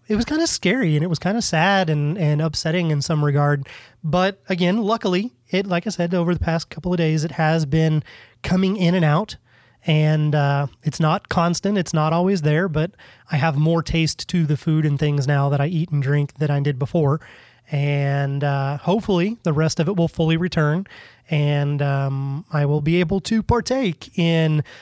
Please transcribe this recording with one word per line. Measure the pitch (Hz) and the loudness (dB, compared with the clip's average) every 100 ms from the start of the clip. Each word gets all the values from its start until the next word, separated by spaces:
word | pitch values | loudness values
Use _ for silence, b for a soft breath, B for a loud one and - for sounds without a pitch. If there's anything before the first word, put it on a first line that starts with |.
| - | -4
it | 214 | -2
was | |
kinda | 240 311 330 | 0 0 -2
scary, | - 180 254 180 151 | 0 0 0 0 0
and | |
it | 175 | 0
was | 156 | -2
kinda | 180 226 | -2 -2
sad | - 160 185 196 165 | 0 2 2 2 2
and, | 151 143 196 | 0 -2 0
and | 151 151 | 0 0
upsetting | 160 156 160 175 165 | -2 -2 -2 -2 0
in | 151 | 0
some | 143 156 | 0 0
regard. | 147 143 143 143 139 B B B | 2 2 2 0 -4 B B B
But | 160 180 190 196 - | -2 0 0 -2 -6
again, | 185 180 214 | 0 2 2
luckily, | 202 220 202 180 233 - _ | 0 0 0 -2 -2 -10 _
it, | 180 202 | -4 -2
like | 175 214 | -2 -2
I | |
said, | 180 170 | -4 -2
over | 180 170 | 0 0
the | 165 | 0
past | - 165 - | -2 -2 -4
couple | - 180 | -8 -4
of | 180 | 0
days, | 160 156 | 2 0
it | 160 | -2
has | 147 156 165 | 0 0 2
been | 147 160 160 156 B B B B | 0 2 2 0 B B B B
coming | - 185 190 208 | -2 0 2 2
in | 170 | 2
and | 180 | 2
out. | 156 151 214 - b b b b - | 2 2 -2 -10 b b b b 0
And, | 156 151 156 151 | 2 2 2 2
uh, | 147 143 143 143 - | 2 2 0 -4 -6
it's | - - | -6 0
not | 156 165 - | 0 0 -2
constant, | - 170 170 196 208 | 0 0 0 0 -2
it's | - | 0
not | 160 156 | 0 2
always | 165 185 196 | 2 2 0
there, | 151 151 190 | 2 2 0
but | 151 170 - B B - | -2 -4 -6 B B -6
I | 147 | 0
have | 165 143 | 0 2
more | 156 165 | 2 2
taste | - 165 160 - - | 0 0 0 -2 -4
to | 175 151 | -2 0
the | 151 | -2
food | - 156 | 0 0
and | 151 143 | 0 0
things | 151 143 135 | 0 0 0
now | 143 139 | 2 2
that | 143 | 0
I | 143 | 0
eat | 170 170 | -2 -2
and | 147 | -2
drink | 135 147 143 - | 0 0 -2 -2
than | 151 | -2
I | 143 | 0
did | 143 127 | -2 -2
before. | 139 175 143 156 B B B B - | -2 0 2 0 B B B B -8
And, | 147 143 143 139 139 139 139 | -4 -2 0 0 -2 -2 -2
uh, | 143 139 135 143 | -2 0 -2 -2
hopefully | - 214 - 180 190 233 | -2 0 0 0 0 -2
the | 175 | -2
rest | 147 160 - | 0 0 0
of | 160 | 0
it | 190 | 0
will | 165 | 0
fully | - 160 165 | 0 0 0
return, | 180 - 147 160 196 B B B - | 0 0 0 0 -4 B B B -4
and, | 151 147 147 143 143 | 0 0 0 0 -2
um, | 143 139 139 135 139 139 - | -2 -2 -2 -4 -6 -8 -4
I | 151 143 | -2 0
will | 151 | 0
be | 147 170 | 2 0
able | 175 196 | 0 -2
to | - 220 | 0 0
partake | - 233 - 262 226 - - - | 0 0 0 -2 -2 -4 -6 -2
in | 165 165 160 151 B B | 2 2 2 0 B B